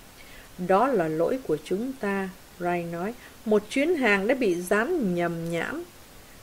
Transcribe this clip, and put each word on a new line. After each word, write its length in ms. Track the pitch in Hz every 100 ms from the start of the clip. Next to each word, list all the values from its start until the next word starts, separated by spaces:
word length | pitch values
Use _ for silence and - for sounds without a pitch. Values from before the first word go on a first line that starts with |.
| - - - - - - 180
"Đó 200 | 190 254
là 200 | 233 160
lỗi 320 | 156 165 262 -
của 100 | 151
chúng 300 | - 185 254
ta," 360 | 262 202 196 190 185 - -
Ray 240 | 175 175
nói. 300 | 170 170 190 240 - - 226
"Một 180 | 214 208
chuyến 260 | 269 294 349
hàng 320 | 240 202 202
đã 80 | 277
bị 260 | 226 175
dán 540 | 180 - 294 359 202 175
nhầm 360 | 170 170 165
nhãn. 320 | 170 - 302 349 - - - - -